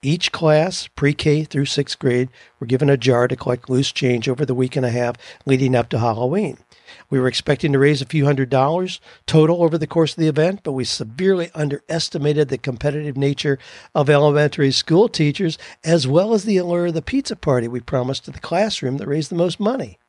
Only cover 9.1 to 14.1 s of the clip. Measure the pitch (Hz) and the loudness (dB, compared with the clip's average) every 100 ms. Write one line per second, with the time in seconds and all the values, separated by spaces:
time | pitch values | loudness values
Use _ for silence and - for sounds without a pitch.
9.1 | - - 160 156 175 170 160 151 165 156 | -16 0 4 4 4 2 0 -2 0 0
10.1 | - 156 147 165 196 - 131 120 - 110 | 0 0 2 0 0 -6 -4 -4 -6 -8
11.1 | 127 190 185 170 - 151 143 _ 160 - | -2 0 2 -2 -4 -4 -4 _ -4 -4
12.1 | 165 143 147 143 131 - 120 143 147 151 | -2 0 0 0 -2 -6 -4 -4 -4 -6
13.1 | 135 139 143 147 135 - - - 160 143 | -2 -2 0 -2 -2 -6 -20 -6 -2 4